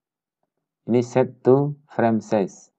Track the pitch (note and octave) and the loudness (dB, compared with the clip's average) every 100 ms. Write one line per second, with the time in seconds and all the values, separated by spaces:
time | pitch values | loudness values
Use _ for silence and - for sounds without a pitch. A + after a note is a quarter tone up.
0 | _ _ _ _ _ _ _ _ - A#2+ | _ _ _ _ _ _ _ _ -2 -2
1 | A#2+ B2+ B2+ - B2 C3+ C#3+ C#3+ _ - | 0 -2 -2 -2 2 2 2 -8 _ -4
2 | A2+ A2 - G#2+ F#2+ - - | -2 -2 -2 -4 -4 -8 -20